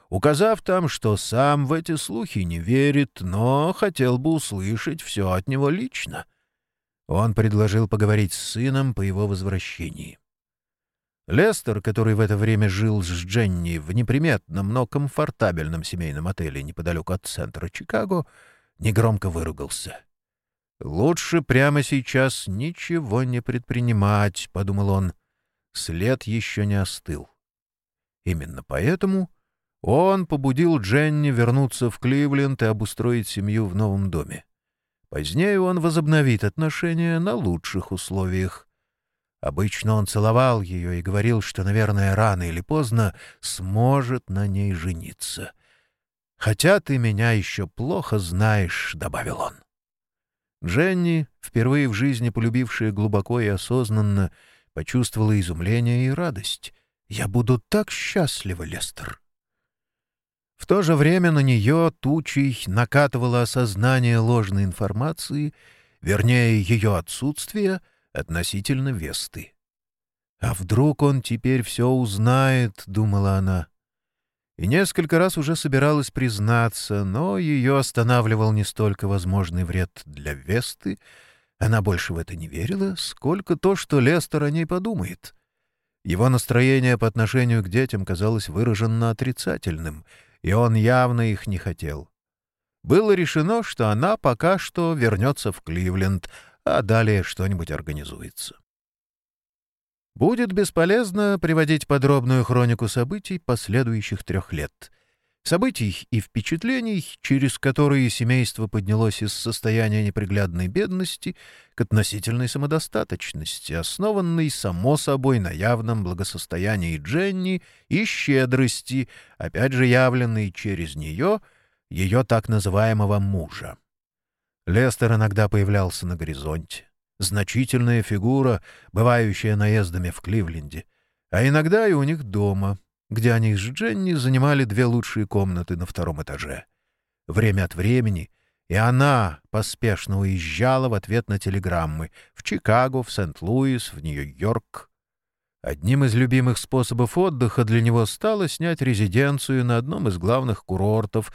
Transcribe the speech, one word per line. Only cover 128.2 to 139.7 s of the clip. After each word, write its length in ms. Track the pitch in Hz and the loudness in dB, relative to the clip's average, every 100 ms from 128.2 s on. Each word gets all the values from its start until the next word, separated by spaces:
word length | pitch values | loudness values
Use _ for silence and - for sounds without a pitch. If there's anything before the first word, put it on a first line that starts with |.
| 110 135 131 104 - - _ | 2 2 2 0 -4 -20 _
бывающая 640 | 98 120 120 110 95 110 104 | 2 4 4 2 0 0 2
наездами 540 | 104 107 92 90 87 | 4 4 2 -2 -4
в 100 | - | -6
Кливленде, 640 | 90 110 82 80 73 78 - _ _ _ _ | -2 -2 -2 -6 -10 -14 -16 _ _ _ _
а 160 | 92 131 | 2 4
иногда 400 | 151 156 208 220 | 4 4 2 4
и 40 | |
у 100 | 151 | 2
них 220 | 139 165 | 0 -2
дома — 540 | 110 101 101 98 98 98 _ _ _ | -4 0 0 0 -2 -4 _ _ _
где 220 | 110 117 | 0 2
они 220 | 117 110 | 4 4
с 60 | 101 | 2
Дженни 540 | 110 139 226 202 185 | -2 -4 -4 -2 0
занимали 500 | 156 127 131 139 143 | 0 2 4 4 4
две 200 | 117 101 | 2 2
лучшие 420 | 123 117 - 110 101 | 2 2 0 -4 -2
комнаты 500 | 104 95 87 85 87 | 0 0 -2 -4 -4
на 80 | |
втором 380 | 87 - 82 78 | -6 -4 -4 -4
этаже. 440 | - 71 - 65 - _ _ _ _ _ - | -8 -10 -10 -10 -14 _ _ _ _ _ -4
Время 380 | 85 110 98 | 2 2 2
от 100 | 87 | 0
времени 560 | 85 98 127 110 90 - _ _ _ _ | 0 2 2 2 -2 -6 _ _ _ _
и 40 | 104 | 2
она 640 | 117 127 143 127 95 76 _ | 4 4 4 4 2 -4 _
поспешно 680 | 110 - | -4 -4